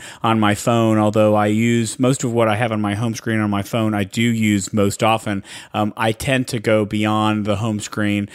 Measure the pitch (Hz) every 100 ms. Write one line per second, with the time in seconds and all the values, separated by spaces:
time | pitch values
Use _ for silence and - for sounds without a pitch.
0 | - - 113 110 104 101 127 117 113 107
1 | 107 107 107 107 107 107 117 117 110 -
2 | 127 131 123 117 110 104 117 107 104 101
3 | 117 113 117 110 107 101 98 117 110 104
4 | 98 117 117 113 107 101 - 107 101 -
5 | 110 110 110 98 - - - 107 107 -
6 | 113 110 - 131 127 120 113 107 104 107
7 | 107 107 107 107 104 101 117 104 - 110
8 | 104 104 101